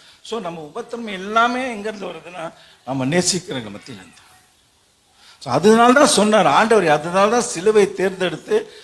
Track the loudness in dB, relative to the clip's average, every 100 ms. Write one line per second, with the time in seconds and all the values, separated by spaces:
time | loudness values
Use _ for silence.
0 | -20 _ -12 -10 -10 -12 -14 -14 -12 -12
1 | -10 -10 -4 -2 0 -2 -8 -8 -10 -10
2 | -12 -14 -16 -14 -14 -16 _ _ -8 -4
3 | 0 0 0 -4 -6 -10 -10 -14 -18 -20
4 | -20 -20 _ _ _ _ _ _ _ _
5 | _ _ -20 _ -4 2 4 6 6 6
6 | 4 4 2 2 4 2 4 4 4 2
7 | 0 2 2 2 -2 -2 2 4 2 0
8 | -4 -2 -6 -6 -4 -4 -4 -12